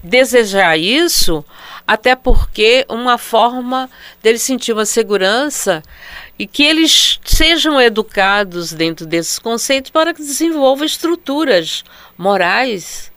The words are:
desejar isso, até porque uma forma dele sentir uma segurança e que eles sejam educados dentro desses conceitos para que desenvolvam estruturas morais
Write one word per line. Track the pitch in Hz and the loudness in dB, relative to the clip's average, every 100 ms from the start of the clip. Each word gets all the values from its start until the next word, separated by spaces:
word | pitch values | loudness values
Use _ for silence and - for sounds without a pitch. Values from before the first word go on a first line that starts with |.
desejar | 170 247 262 240 214 196 180 160 | 2 2 4 2 2 2 2 2
isso, | 175 277 339 - - 160 - - - - | 0 0 0 2 2 0 -6 -20 -20 -12
até | - 220 254 | -4 0 2
porque | 254 262 - - - 220 240 - | 0 4 4 4 2 2 2 0
uma | 226 247 240 | -4 -2 -2
forma | - 226 233 254 247 262 254 - - - | 0 2 2 0 -4 -6 -6 -14 -20 -2
dele | 214 233 | 0 0
sentir | - 254 - | -2 -4 -2
uma | 220 208 | -2 -2
segurança | - 202 202 190 226 294 - 202 160 - - - - - - | -2 0 0 0 0 -2 -4 -4 -4 -6 -20 -20 -20 -20 -14
e | 202 | -8
que | - | 2
eles | 294 320 311 - - - | 2 4 2 2 0 -4
sejam | - - 320 330 302 285 | 2 2 4 2 2 2
educados | 240 214 214 - 190 202 202 175 170 | 2 0 -4 -2 0 0 -2 -6 -10
dentro | 160 165 160 | -4 -4 -4
desses | 160 165 160 - | -4 -4 -4 -8
conceitos | 226 226 - 269 262 | -6 -6 -2 -2 -2
para | 320 320 | -2 -2
que | 330 | -4
desenvolvam | 294 269 330 311 262 269 | -10 -4 -4 0 0 0
estruturas | 302 - 330 339 - 285 311 185 160 - - - - - | -4 -4 -4 -4 -4 -4 0 0 0 -10 -14 -20 -20 -6
morais | 185 196 175 208 262 196 - - - | -2 0 0 0 -2 -6 -10 -14 -16